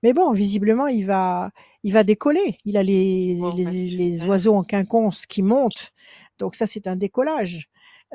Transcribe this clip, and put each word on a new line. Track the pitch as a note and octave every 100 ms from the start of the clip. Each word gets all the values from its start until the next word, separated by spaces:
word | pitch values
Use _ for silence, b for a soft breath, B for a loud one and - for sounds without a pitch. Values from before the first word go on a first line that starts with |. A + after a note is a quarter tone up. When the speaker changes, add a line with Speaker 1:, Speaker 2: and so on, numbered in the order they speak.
Speaker 1:
Mais | A3+
bon, | B3+ F4+
visiblement, | G#3 G3+ G3+ G#3 A3 C#4+
il | A#3+ F#3+
va, | F#3+ F#3 F3+ F#3 b b b
il | G#3
va | G#3
décoller. | G3+ G#3 D4 D#4 G4 -
Il | G#3 G3+
a |
les, | F#3+ F#3+ F#3+ F#3 F3+ F3
Speaker 2:
Bon, | F3
Speaker 1:
les, | F3
Speaker 2:
bah, | F3+
Speaker 1:
les | F#3 F3+ F3+ F3+ E3+
Speaker 2:
super. | E3+
Speaker 1:
oiseaux | G3 F#3+
en | G#3
quinconce | F3 G3+ F#3+ A3+ A3 - -
qui | -
montent. | G3 B3+ B3 - - B B B B _
Donc | F#3+
ça, | - G#3+
c'est | G#3+ G3
un | F#3
décollage. | G3 - C#4+ D#4 F#3+ E3+ - b b b _